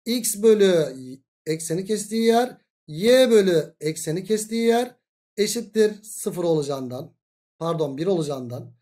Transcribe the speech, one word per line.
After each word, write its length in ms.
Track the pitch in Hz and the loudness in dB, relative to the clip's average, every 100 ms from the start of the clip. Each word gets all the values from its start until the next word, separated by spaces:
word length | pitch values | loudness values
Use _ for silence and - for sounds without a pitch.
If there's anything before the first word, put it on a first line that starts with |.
| - | -6
x 380 | 247 226 202 | -4 -4 2
bölü 520 | 220 208 196 175 143 131 127 131 _ _ - | 4 6 6 4 0 -4 -16 -18 _ _ -8
ekseni 400 | 160 - 165 190 | -6 -4 -6 -4
kestiği 400 | 214 208 226 226 | -6 -4 0 4
yer, 320 | 226 254 - _ _ - | 4 2 -4 _ _ -14
y 440 | 151 214 254 254 | -2 4 6 6
bölü 440 | 226 190 170 - - | 6 6 2 0 -6
ekseni 420 | 151 156 - 160 | -6 -6 -6 -6
kestiği 420 | 190 214 214 226 233 | -2 -4 -4 -2 2
yer 300 | 233 247 - _ _ _ - | 2 0 -8 _ _ _ -4
eşittir 680 | 208 233 202 220 214 208 | -4 -4 -4 0 0 0
sıfır 400 | - - - 170 | -16 -10 -8 -4
olacağından, 680 | 170 160 139 139 127 123 160 _ _ _ _ - | 0 0 0 -6 -8 -12 -14 _ _ _ _ -8
pardon, 380 | 165 165 151 135 | -4 -2 -4 -4
bir 100 | 170 | -2
olacağından. 640 | 185 147 139 123 120 120 _ | -2 -2 -6 -8 -12 -14 _